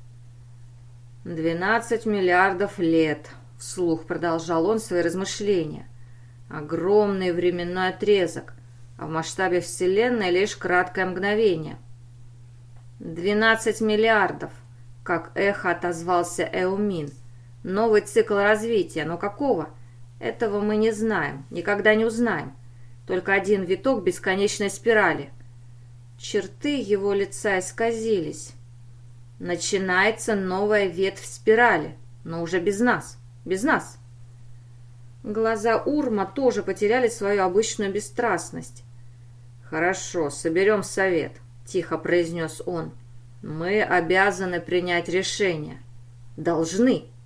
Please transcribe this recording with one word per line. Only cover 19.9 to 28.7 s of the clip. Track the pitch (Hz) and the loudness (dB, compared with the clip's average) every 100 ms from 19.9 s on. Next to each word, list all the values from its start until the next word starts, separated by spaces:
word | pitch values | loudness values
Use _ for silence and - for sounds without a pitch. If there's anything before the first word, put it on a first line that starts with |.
| - - - | -18 -20 -8
Этого | 240 226 226 202 | -8 -2 -2 0
мы | 208 214 | 0 2
не | 220 | 2
знаем, | 214 220 196 143 139 - | 2 0 0 -2 -6 -10
никогда | 175 180 202 202 214 | -8 -2 2 4 4
не | 226 | 2
узнаем. | 220 240 170 123 - - - - - - | 2 0 0 -6 -14 -18 -18 -18 -18 -4
Только | 185 180 | -4 2
один | 196 190 202 | 0 2 0
виток | 180 185 269 240 | 2 0 2 2
бесконечной | 185 180 196 190 202 - 202 | 0 -2 -2 0 0 0 -4
спирали». | - 233 220 185 147 143 - - - - - - - - - | -2 2 4 4 0 -6 -14 -18 -20 -20 -20 -20 -20 -20 -16
Черты | - 208 180 - 294 285 | -4 -4 -4 -6 -4 -2
его | 202 202 202 | 0 0 2
лица | 196 196 - 214 190 | 0 -2 -2 0 0
исказились. | 185 - 226 226 226 202 151 - - - - | -2 -2 -2 0 0 0 0 -8 -14 -18 -20